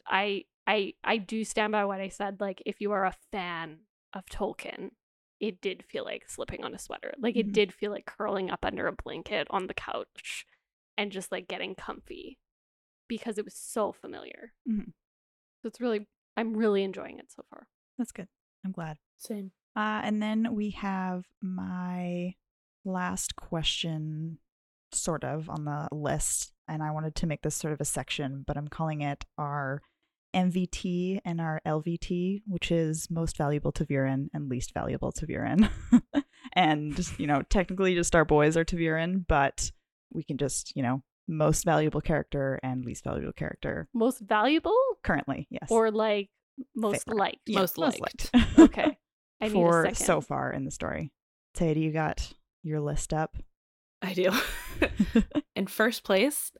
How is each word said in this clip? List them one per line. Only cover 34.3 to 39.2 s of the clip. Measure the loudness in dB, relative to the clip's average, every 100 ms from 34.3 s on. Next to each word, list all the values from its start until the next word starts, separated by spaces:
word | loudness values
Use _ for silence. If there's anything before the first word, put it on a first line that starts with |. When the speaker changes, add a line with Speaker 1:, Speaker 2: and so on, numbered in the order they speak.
Speaker 2:
and | -6 -4
least | -4 -4
valuable | -4 -4 -2 -4
to | -4 -6
Viren. | -4 2 4 4 2 6
<laughs> | 6 6 -2 -4 _ -2
And, | 4 6 4 0 -2 -4 -2
you | 2
know, | 2
technically | 4 2 4 2 4
just | 4 6 6
our | 8
boys | 8 6 4
are |
to | 2 0
Viren, | 0 0 0 0